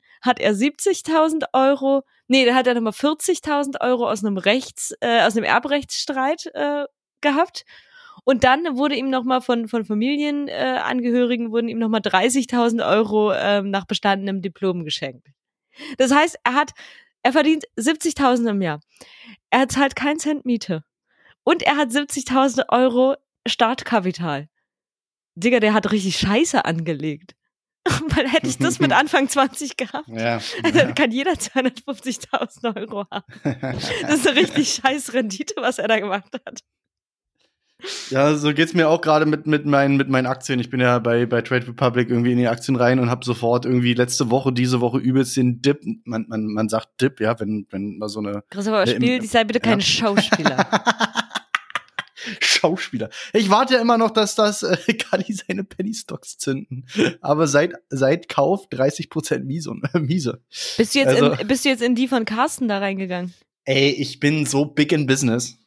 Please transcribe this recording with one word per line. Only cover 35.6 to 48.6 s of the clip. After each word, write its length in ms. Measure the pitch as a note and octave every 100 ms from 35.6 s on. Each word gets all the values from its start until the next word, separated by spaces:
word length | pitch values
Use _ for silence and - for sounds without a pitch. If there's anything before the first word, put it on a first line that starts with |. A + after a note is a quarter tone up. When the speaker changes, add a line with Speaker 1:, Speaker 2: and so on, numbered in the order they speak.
| A#3+ B3
Speaker 1:
er 80 | G3+
da 120 | A3
gemacht 320 | G3+ G3 - B3+ -
hat. 160 | - - _ _ _ _ _ _ _ _ _ _ _ - - -
Speaker 2:
Ja, 240 | C3 C#3+
so 180 | D3+ D3 D3+
geht's 180 | D#3+
mir 160 | F3 D#3
auch 120 | E3
gerade 260 | D#3 D3+ D#3
mit, 180 | D3+ D3+
mit 220 | D3+ D3
meinen, 300 | C#3 C#3 C#3
mit 120 | C3
meinen 160 | C3 B2+
Aktien. 340 | C3 - B2+
Ich 120 | A#2+
bin 80 | B2+
ja 180 | B2+ A#2+
bei, 300 | A2+ A#2 A#2+
bei 160 | A#2+
Trade 240 | A2+ B2+ B2
Republic 420 | A#2+ B2+ B2 A#2
irgendwie 220 | A#2+ A#2+
in 80 | B2
die 80 | A#2+
Aktien 280 | A#2+ - B2+
rein 220 | B2 B2+
und 120 | A#2+
hab 120 | B2+
sofort 420 | B2 A#2 A#2 B2 B2
irgendwie 280 | B2+ B2
letzte 380 | A#2+ B2 - B2+
Woche, 200 | B2+ C3
diese 300 | B2 B2+ B2+
Woche 160 | A#2+ B2+
übelst 400 | B2+ C3 B2+ -
den 240 | B2 A#2+
Dip. 200 | C3+ C#3+ - A2+ -
Man, 200 | A2+ A2
man, 200 | A2 G#2+
man 220 | G#2+ A2
sagt 300 | A2 - -
Dip, 200 | C3+ C3+
ja, 180 | G#2+ A#2
wenn, 280 | G#2 G#2+ G2
wenn 300 | G2 G2+ F2+
mal 100 | G#2+
so 100 | G#2+
eine 240 | G#2 G#2 -
Speaker 1:
Christopher, 380 | G3